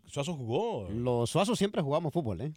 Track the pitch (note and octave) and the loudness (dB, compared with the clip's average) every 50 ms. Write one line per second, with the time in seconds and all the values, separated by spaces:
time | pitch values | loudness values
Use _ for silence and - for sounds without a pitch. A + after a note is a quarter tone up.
0 | _ - - C#3+ C#3+ E3 F3 C#3 B2+ A2 A#2+ D#3+ A3 A#3 G#3 B2+ G2+ F2 G2+ A#2 | _ -10 -6 -4 -4 -4 -4 -6 -4 -2 0 0 0 0 -2 -4 -6 -4 -4 -2
1 | A#2+ B2 B2 A#2+ A#2+ A2+ - D#3 G3+ G#3+ A#3+ - G3 G3+ - A3+ D#3+ C3+ C#3+ D#3+ | 0 2 2 2 2 2 4 2 4 4 4 2 2 2 2 0 0 2 0 0
2 | E3+ D3+ - E3+ D#3 A2+ G2 E2 A#2 D3+ D3+ | 0 0 0 0 0 0 -2 -2 -4 -6 -2